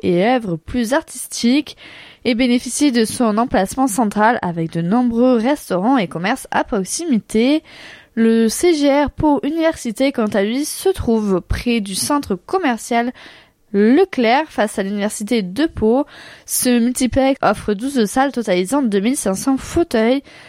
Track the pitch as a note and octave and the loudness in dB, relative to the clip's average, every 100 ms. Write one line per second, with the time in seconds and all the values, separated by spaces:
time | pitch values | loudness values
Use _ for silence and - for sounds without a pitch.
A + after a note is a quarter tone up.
0 | F#3 F3 A3 B3+ G#3 E3 - B3 A3 D4+ | 2 2 2 0 -2 -6 -6 -4 0 -2
1 | D#4+ - - - A#3 C#4+ - - - - | -4 -12 -12 -2 2 2 -2 -10 -20 -20
2 | - - B3 A#3 B3+ B3 B3 - D4 A#3+ | -20 -6 -2 0 2 0 -2 0 2 2
3 | A3 - A3+ G#3 B3 A3 F#3+ - C4 G3+ | 0 0 0 0 0 0 0 0 -2 0
4 | G#3+ G#3 A3 B3 F3+ E3+ D#3+ E3+ E3+ A#3+ | -2 2 2 2 -2 -4 -4 -4 0 0
5 | B3 A#3 B3+ A#3 A#3+ D4 - F3+ A3 C4+ | 2 2 4 4 0 -2 -2 -2 2 0
6 | E3+ E3 F#3+ C4 - C#4 D#4 G#3 F#3 - | 0 -4 -4 -4 -2 -4 -2 -4 -4 -6
7 | E4+ A3 - A3 B3 D#4 - - - - | -2 -2 0 0 2 0 -2 -18 -20 -20
8 | - A3+ A3+ A3+ A3 - F4 D4+ C#4+ C#4 | -8 0 2 4 2 2 2 4 2 2
9 | C4+ - D4+ C#4 C#4+ E4 D#4+ D#4 A#3+ G3+ | 0 0 0 2 0 0 -2 -2 -6 -2
10 | C#4 C4 G#3+ G#3 G3+ C4 D4+ - F#4+ - | -2 0 -2 0 0 -2 -4 -2 -2 0
11 | A#3+ A3 G#3 F3+ - - B3 A#3 G3 F#3 | 0 0 0 -2 -2 -4 -2 -2 -2 -6
12 | - C#4+ C#4 F#3 - F#4+ D#4+ A3+ - A#3 | -2 0 0 -4 -2 -2 0 -2 -2 -2
13 | A#3+ - - - _ _ _ G3+ G#3+ D4 | -2 -6 -16 -20 _ _ _ 2 4 6
14 | F#4+ B3+ A3 C4+ D#4 - G#3+ - G3 G#3 | 4 2 2 2 0 -2 -2 -2 -4 -4
15 | G#3 - G#3 A#3+ F3+ G3+ D#4+ - G#3+ C4 | -4 -4 -2 -2 -2 -2 -2 0 2 2
16 | D4 - - - - - B3 A#3+ A#3+ B3 | -2 -10 -20 -20 -8 -2 2 2 2 0
17 | B3+ C#4 C4+ C4+ F#3 G#3 - G3 C4+ C#4 | 0 2 2 2 0 0 -2 -4 -2 -2
18 | G#3 C4 C#4 B3 G#3+ F3+ F#3 C#4+ A#3 G3+ | 0 0 0 -2 -2 0 0 0 0 0
19 | A3 C#4+ G3 F#3+ C4+ C4 - E4+ E4+ A3+ | 0 -2 -2 -2 -2 -2 -2 -2 0 2
20 | A3+ C#4 - - | 2 0 -4 -18